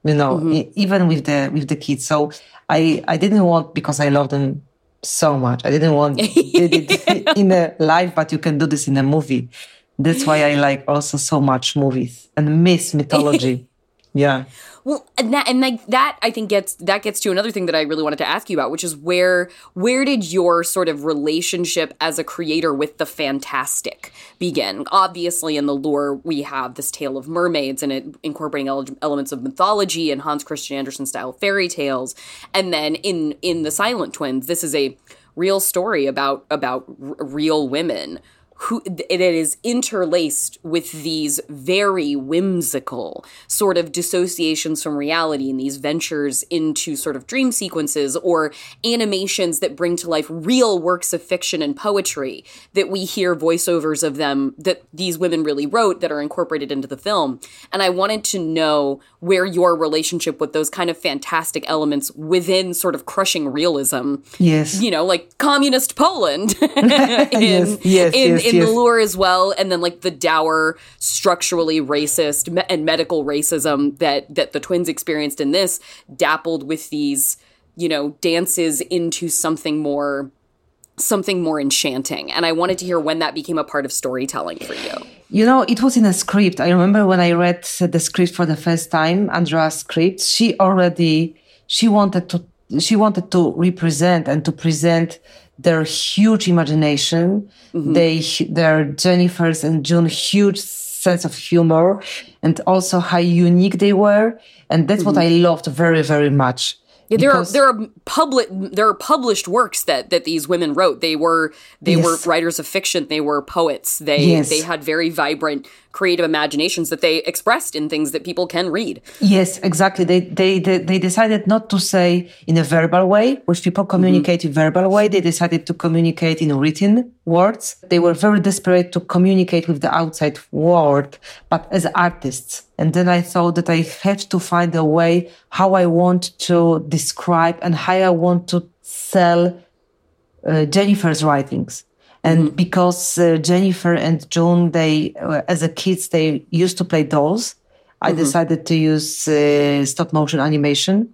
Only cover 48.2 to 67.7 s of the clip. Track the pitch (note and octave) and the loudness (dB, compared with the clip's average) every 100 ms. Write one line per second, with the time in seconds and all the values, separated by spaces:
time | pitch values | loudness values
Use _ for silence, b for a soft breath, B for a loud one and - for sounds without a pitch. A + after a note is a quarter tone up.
48.2 | F#3 E3 D3+ B B B A#3 A#3 G#3+ F#3+ | 0 0 -2 B B B -4 -2 -2 -2
49.2 | G3 - F3 D#3+ F#3+ - F3 F3 E3+ D#3+ | -4 -2 -2 -2 -4 -2 -4 -4 -2 -4
50.2 | D#3 E3 D#3+ B3+ A#3 F#3 E3 F3 - E3+ | -4 -8 0 2 2 2 0 -2 -4 -6
51.2 | - F3+ - E3 D3 C#3+ G#3+ G3+ F#3 - | -4 -6 -4 -4 -4 -4 -2 -2 -4 -6
52.2 | C3 F2 B B B G3 F#3 F#3+ F3+ - | -8 -10 B B B -4 -2 -4 -6 -2
53.2 | F3+ E3 D#3+ E3+ - E3+ D#3 D3+ D#3+ C#3 | 0 0 0 0 0 0 0 -2 -4 -2
54.2 | D3 C#3 C3+ - F#3 F3+ _ D#3 F#3 D#3+ | -2 -2 -4 -4 -4 -4 _ -6 -6 -2
55.2 | F3 E3 D3+ C#3+ C#3+ A3 G#3+ F3+ E3 D3 | -2 -2 -2 -4 -2 0 0 0 -4 -4
56.2 | D3 E3 E3+ D#3 C#3 C#3 C3+ C3+ G3+ G3+ | -6 -6 -4 -6 -6 -8 -8 -10 -4 -2
57.2 | C#3+ B2 B B B G3 F#3+ F3+ G3 G#3+ | -2 -6 B B B -2 0 0 -2 -2
58.2 | G#3 G3 D#3+ D#3+ D#3 D3+ C#3 C3+ b b | -4 -4 -4 0 2 2 0 -4 b b
59.2 | F3 F#3+ F#3+ F3 F3 E3+ D#3 D#3 D#3 F3 | 0 0 2 2 2 2 0 0 -2 -4
60.2 | D#3+ D3 D3 D#3 D3+ - E3+ E3 E3+ C#3 | -4 -4 -4 -2 -4 -4 -6 -4 -4 -6
61.2 | - E3 D#3+ D#3+ - D#3 D3+ C#3+ C#3 - | -4 -4 -4 -8 -4 -2 0 -2 -6 -10
62.2 | D#3 F#3 E3+ F#3 F#3 F3 F#3 D3+ - - | -2 0 2 0 0 -4 -4 -4 -6 -4
63.2 | F#3+ E3+ C#3+ C#3 E3+ D3 C3+ C3+ C3+ C#3 | -2 -2 -4 -2 0 0 -2 -4 -4 -6
64.2 | B B F3 D#3 D3+ F#3+ A3 D#3+ F3+ F3 | B B 2 4 0 -2 -2 0 0 -2
65.2 | - _ C#4+ C#4+ C#4 G3+ - - D#4 F4 | -4 _ 0 2 2 0 -2 0 0 2
66.2 | F3 D3 G#3 - D4+ C#4 A#3+ C#4 C4+ A#3+ | -2 0 -4 0 0 4 4 4 2 2
67.2 | C#4+ A#3 A3 F#3 F3+ | 2 2 4 4 2